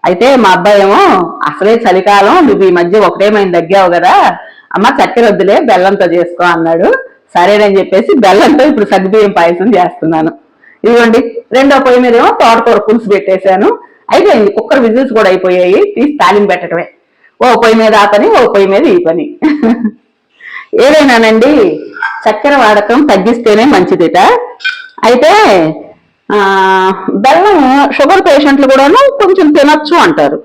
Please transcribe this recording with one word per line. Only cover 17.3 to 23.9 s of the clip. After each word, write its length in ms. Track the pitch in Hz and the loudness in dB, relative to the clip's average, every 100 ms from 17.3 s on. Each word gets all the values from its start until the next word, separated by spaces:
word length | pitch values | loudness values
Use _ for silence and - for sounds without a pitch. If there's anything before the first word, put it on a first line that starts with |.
| _ | _
ఓ 160 | 247 220 | 0 2
పొయ్యి 160 | 226 226 | 2 2
మీద 180 | 220 | 2
ఆ 160 | 214 208 | 2 2
పని, 180 | 208 320 | 0 2
ఓ 240 | 403 240 | 2 0
పొయ్యి 160 | 202 190 | 0 0
మీద 180 | 196 311 | 0 0
ఈ 180 | 185 | 0
పని. 340 | 175 165 147 - | -2 -4 -6 -6
<laughs> 1400 | 302 294 226 240 220 - _ _ _ _ - - - - | -6 -2 -2 -2 -6 -10 _ _ _ _ -20 -20 -8 0
ఏదైనానండి, 1000 | 247 311 285 233 220 220 247 302 196 151 - - - - 233 | 2 2 2 2 2 2 2 2 0 -2 -12 -10 -10 -6 -4
చక్కెర 280 | 208 285 285 | -4 -2 0
వాడకం 500 | 220 208 208 247 294 | 2 0 0 -2 0
తగ్గిస్తేనే 580 | 196 190 233 226 214 | 0 0 -2 0 2
మంచిదిట. 540 | 254 214 180 | 2 0 0